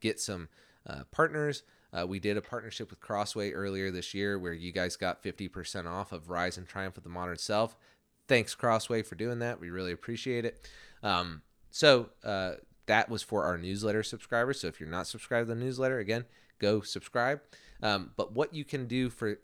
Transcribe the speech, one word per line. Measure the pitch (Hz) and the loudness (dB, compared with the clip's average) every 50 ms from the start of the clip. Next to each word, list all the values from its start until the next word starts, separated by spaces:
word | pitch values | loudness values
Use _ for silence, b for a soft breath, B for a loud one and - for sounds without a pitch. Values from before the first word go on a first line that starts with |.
get | - 110 104 - | -2 0 0 0
some, | - - 101 87 82 - b b b b b b b | -4 -6 -6 -6 -8 -12 b b b b b b b
uh, | - 71 69 67 - | -12 -12 -12 -12 -4
partners | - - 160 160 - 151 147 147 139 - - b b b b b b | 0 2 2 2 2 0 -2 -2 -2 -4 -8 b b b b b b
uh, | 87 87 | -2 -2
we | 90 98 98 | -2 -2 -2
did | 87 104 104 | 0 0 0
a | 107 | 0
partnership | - - - 117 107 110 - - 113 - | -2 -4 -8 -8 -8 -8 -10 -10 -10 -12
with | - - | -14 -12
Crossway | - - 107 101 104 101 - 110 101 104 | -6 -2 0 0 0 0 -2 -2 -2 -2
earlier | 65 80 101 98 95 98 98 98 | -2 -2 -2 -2 -2 0 -2 -2
this | 90 90 87 - | -2 -4 -4 -4
year | - 98 101 101 101 98 | -2 0 0 0 0 0
where | 90 87 | -2 -4
you | 82 82 85 90 | -4 -4 -6 -4
guys | 82 92 90 90 - | -2 0 0 0 -2
got | - 95 90 85 - | -2 -2 -2 -2 -2
fifty | - 98 85 - 101 | -4 -8 -6 -6 -8
percent | 87 - 92 85 - - 101 85 | -8 -8 -8 -8 -6 -6 -6 -6
off | 85 87 95 101 - | -4 -4 -6 -6 -6
of | 98 82 78 85 | -8 -10 -8 -4
Rise | 90 87 87 90 90 90 | 0 0 0 0 -2 -4
and | 90 | -10
Triumph | - - 98 95 92 90 | -10 -8 -6 -6 -6 -8
of | 95 95 | -10 -12
the | 85 | -10
Modern | 87 90 90 90 87 82 | -8 -6 -4 -4 -4 -4
Self. | - - 104 104 113 113 - _ b b b b b _ _ _ _ | -2 2 4 4 4 2 0 _ b b b b b _ _ _ _
Thanks, | - 139 120 107 - - | 6 6 6 6 4 -2
Crossway, | - - 120 113 110 - - 120 113 | 2 4 4 4 4 4 2 0 -2
for | 104 - - | -2 -2 -4
doing | 85 107 120 120 117 | -4 -4 -2 -2 -2
that. | 120 120 117 - | -2 -4 -4 -6
We | 90 87 | -8 -6
really | 87 92 92 90 | -4 -4 -2 -2
appreciate | 87 - - - 117 113 - 131 123 120 113 | -4 -4 -6 -6 -6 -4 -2 -2 0 0 0
it. | 117 - - B B B B B B B B | -2 -4 -6 B B B B B B B B
Um, | B 104 95 87 90 87 82 76 - _ _ _ - - | B 2 2 2 2 -2 -6 -10 -14 _ _ _ -20 -10
so, | - - 160 151 135 123 117 - - _ - | 0 6 8 8 8 8 6 0 -10 _ -4
uh, | 110 101 95 92 92 80 - - - - _ _ | -2 0 0 0 -2 -4 -6 -12 -18 -20 _ _
that | - 107 110 - - | 4 6 6 6 4
was | 117 104 | 0 -6
for | - - 110 101 71 | -4 0 0 2 2
our | 85 90 | 2 2
newsletter | 85 85 92 98 101 107 107 104 110 | 0 -2 -4 -4 -2 0 0 2 0
subscribers. | 107 - - 113 - - 123 117 120 131 139 - | 0 -2 -6 -10 -6 -2 0 2 2 2 0 -2
So | - | -4
if | 85 - - | -6 -6 -8
you're | - - | -8 -6
not | 85 90 185 | -4 -4 -4
subscribed | - - 110 - - 127 117 117 113 | -4 -8 -10 -4 0 0 2 2 0
to | 117 | -2
the | 113 | -2
newsletter, | 123 131 127 123 131 131 131 120 | -2 -2 -2 0 2 2 2 0
again, | 101 98 110 120 120 - b b b b b b | 0 0 0 -2 -2 -6 b b b b b b
go | 104 101 107 107 | 4 4 4 4
subscribe. | 95 - - 98 - - - 123 120 131 147 147 - B B B B B B B | 2 0 -6 -8 -6 -2 0 2 2 2 0 -2 -4 B B B B B B B
Um, | - 107 101 98 90 - - | 0 2 2 2 0 -4 -4
but | - 95 - | -4 -2 0
what | 107 123 151 - - | 0 0 0 0 -2
you | 151 143 | -6 -6
can | - - 135 127 | -4 -4 -4 -2
do | 117 120 131 127 123 | 0 0 0 0 0
for | 117 - 117 107 104 - | 0 -2 -2 -2 -2 -2